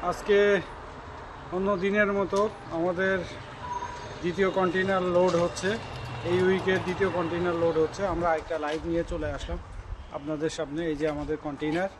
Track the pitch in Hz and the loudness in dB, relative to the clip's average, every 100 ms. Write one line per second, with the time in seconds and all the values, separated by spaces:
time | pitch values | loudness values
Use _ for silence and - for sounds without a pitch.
0 | 175 175 - 202 202 196 151 - - - | -2 -2 4 6 8 4 0 -12 -12 -14
1 | - - - - - 180 196 196 196 208 | -14 -14 -14 -14 -6 -2 0 2 2 4
2 | 208 202 190 196 214 - - 165 175 175 | 4 2 2 2 0 -2 -6 -2 0 2
3 | 190 190 170 - - - - - - - | 2 0 -2 -10 -14 -12 -8 -6 -6 -10
4 | - - 175 170 190 180 185 180 190 190 | -12 -6 -4 0 2 4 2 2 2 2
5 | 180 175 180 170 170 - 185 226 - - | 4 4 4 4 2 0 -2 -2 -6 -10
6 | - - 165 180 185 190 185 185 170 180 | -8 -6 0 4 4 4 4 2 0 0
7 | 196 170 165 170 175 170 170 160 156 - | 2 2 -2 0 0 2 4 4 2 2
8 | 196 170 170 160 151 160 147 156 170 165 | -2 2 2 2 0 -2 -2 -2 -2 -2
9 | 165 170 151 139 - 170 - - - - | -2 -4 -4 -6 -6 -8 -8 -14 -10 -12
10 | - 147 143 156 156 - 147 151 170 147 | -10 -8 -6 -2 -2 -2 -4 -2 -2 0
11 | 156 147 147 151 151 139 151 160 190 | 0 -2 -4 -4 -4 -4 -2 0 -2